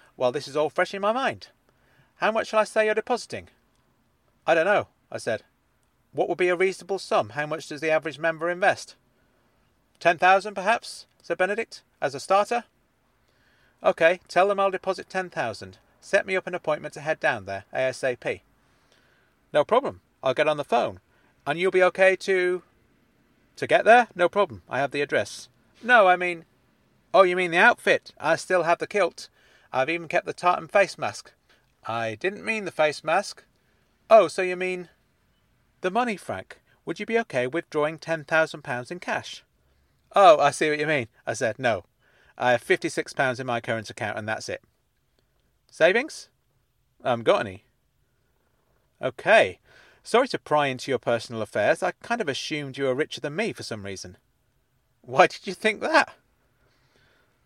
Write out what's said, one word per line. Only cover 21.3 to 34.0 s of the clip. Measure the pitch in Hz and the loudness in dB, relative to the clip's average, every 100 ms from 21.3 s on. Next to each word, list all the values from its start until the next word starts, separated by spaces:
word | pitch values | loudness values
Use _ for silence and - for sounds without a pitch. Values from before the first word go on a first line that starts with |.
| _ - | _ -6
And | 160 | -2
you'll | 185 | 0
be | 185 | 4
OK | 180 - 190 185 | 4 4 2 2
to—" | - 190 180 180 _ _ _ _ _ _ _ _ _ - | 0 0 0 -4 _ _ _ _ _ _ _ _ _ -8
"To | 127 | 2
get | 156 202 | 4 6
there? | 240 226 | 6 6
No | 175 175 | 0 0
problem. | 202 196 101 - | 0 -2 -4 -6
I | 123 | -4
have | 139 | -2
the | 143 | -4
address." | 143 143 104 - - _ _ _ | -2 -2 -2 -8 -20 _ _ _
"No, | 226 247 185 | 4 6 6
I | 180 | 4
mean—" | 180 170 - _ _ _ _ _ _ | 0 -6 -12 _ _ _ _ _ _
"Oh, | 175 | 4
you | 185 180 | 6 4
mean | 180 | 0
the | 170 226 | 4 4
outfit. | - 202 147 - - | 4 2 0 -2 -6
I | 151 165 | -2 -2
still | - 185 | 0 0
have | 160 170 | 2 0
the | 151 | -2
kilt. | 208 170 - - _ _ _ _ | -2 -2 -4 -20 _ _ _ _
I've | 127 135 | -4 -2
even | 170 165 | -4 -4
kept | 170 - | -4 -4
the | |
tartan | - 180 180 160 | -2 0 0 2
face | 202 185 - | 2 2 -2
mask." | 117 - - _ _ _ _ _ - | -8 -10 -18 _ _ _ _ _ -8
"I | 117 113 110 | -4 -4 -4
didn't | 185 202 | -6 -6
mean | 208 220 185 | -6 -6 -4
the | - | 0
face | 156 - | 0 0
mask." | 156 175 202 - _ _ _ _ _ _ | -2 -2 -2 -12 _ _ _ _ _ _